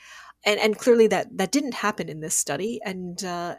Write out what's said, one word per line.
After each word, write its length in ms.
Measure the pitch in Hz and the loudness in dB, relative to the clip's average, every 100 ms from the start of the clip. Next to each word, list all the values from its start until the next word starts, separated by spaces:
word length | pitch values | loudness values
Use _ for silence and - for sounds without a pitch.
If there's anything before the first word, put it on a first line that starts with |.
| - - - - | -20 -20 -20 -6
And, 160 | - 208 | -2 2
and 160 | 214 202 | 0 2
clearly 300 | - 233 220 | 4 6 6
that, 300 | 185 - 175 | 4 -2 -2
that 140 | 190 | 0
didn't 240 | 277 294 - | 0 -2 -2
happen 340 | 208 214 165 | -4 -4 -6
in 100 | 156 | -8
this 160 | 156 - | -4 -4
study. 440 | - 147 202 233 | -2 -4 -4 -6
And, 400 | - 185 180 175 | -8 -8 -8 -8
uh, 340 | 185 175 175 | -8 -6 -6